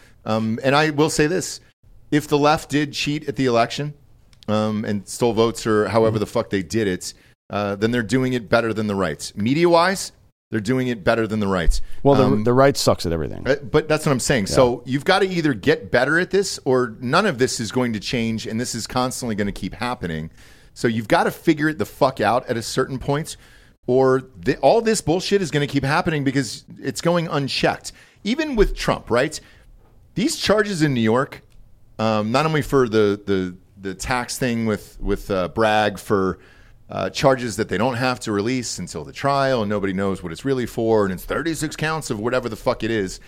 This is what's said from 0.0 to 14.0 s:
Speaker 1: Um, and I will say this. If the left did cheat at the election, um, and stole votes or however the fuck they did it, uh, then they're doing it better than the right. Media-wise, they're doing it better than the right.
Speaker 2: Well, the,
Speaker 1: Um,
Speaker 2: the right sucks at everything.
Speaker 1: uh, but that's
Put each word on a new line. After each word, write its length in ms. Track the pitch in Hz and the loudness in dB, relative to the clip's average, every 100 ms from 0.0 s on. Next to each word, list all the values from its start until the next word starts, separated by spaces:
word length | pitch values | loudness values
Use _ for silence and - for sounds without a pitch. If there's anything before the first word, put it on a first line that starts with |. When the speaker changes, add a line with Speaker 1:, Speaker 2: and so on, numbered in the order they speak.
| - _ 117 | -20 _ -4
Speaker 1:
Um, 320 | 110 110 117 | -2 -2 -2
and 140 | 135 143 | 2 2
I 140 | 156 | 2
will 180 | 143 156 | 2 2
say 180 | - 151 | 2 0
this. 340 | 180 - - _ _ _ - - | 0 -6 -10 _ _ _ -20 -2
If 180 | 147 - | -2 2
the 80 | 147 | 2
left 320 | 147 156 - | 4 2 0
did 240 | 143 147 | -2 -2
cheat 340 | 117 - 151 151 | -4 -4 -4 -4
at 80 | 143 | -2
the 100 | 131 | 2
election, 480 | 117 120 - 147 147 - - _ _ - | 2 2 -2 -8 -10 -20 -20 _ _ -2
um, 360 | 107 107 107 | 0 0 -2
and 240 | 110 104 - | -4 -4 -6
stole 240 | - 120 | -2 0
votes 340 | 107 113 113 117 | 2 2 0 0
or 220 | 107 101 | 2 2
however 300 | 113 113 107 | 2 2 2
the 80 | 101 | -2
fuck 240 | 117 110 | -4 -2
they 120 | 101 | -4
did 240 | 85 110 104 | -2 -2 0
it, 280 | 90 - - _ _ - | -2 -6 -16 _ _ -10
uh, 280 | 101 101 98 | -6 -4 -2
then 160 | 110 | -2
they're 100 | 120 | -2
doing 320 | 107 131 127 | -2 -2 -2
it 140 | 135 98 | -4 0
better 240 | 120 113 | 0 0
than 140 | 107 107 | -2 -2
the 60 | 98 | -2
right. 360 | 90 76 - - | -2 -4 -10 -4
Media-wise, 760 | 104 143 175 165 175 190 - - _ _ - | 0 2 4 4 4 0 -8 -14 _ _ -6
they're 100 | 110 | -4
doing 280 | 101 131 127 | 0 0 0
it 160 | 117 | -2
better 220 | 92 117 113 | 0 2 0
than 140 | 107 | 0
the 60 | 101 | 0
right. 340 | 92 82 - - - | 2 4 2 0 2
Speaker 2:
Well, 140 | 139 139 | 4 6
the, 80 | |
Speaker 1:
Um, 200 | 135 - | 6 4
Speaker 2:
the 80 | 110 | 4
right 240 | 123 139 - | 6 4 4
sucks 300 | - 98 87 | 2 2 0
at 60 | |
everything. 340 | 82 67 67 104 | -2 -4 -4 -2
Speaker 1:
uh, 100 | 143 | -2
but 320 | 143 151 156 | 0 0 2
that's 160 | 151 | 0